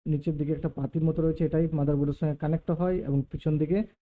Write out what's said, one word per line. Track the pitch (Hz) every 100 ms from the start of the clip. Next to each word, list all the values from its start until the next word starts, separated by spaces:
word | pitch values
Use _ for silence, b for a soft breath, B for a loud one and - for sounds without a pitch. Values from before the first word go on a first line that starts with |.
| -
নিচের | 147 170 147
দিকে | 147
একটা | 147 160
পাতির | - 135 165
মতো | 160 160
রয়েছে, | 160 160 156
এটাই | 160 165
মাদারবোর্ডের | 156 143 147 143 143
সঙ্গে | 156 143
কানেক্ট | 156 160 -
হয়, | 160 180 185
এবং | 139 139 139
পিছন | 143 156 151
দিকে | 151 196 220 _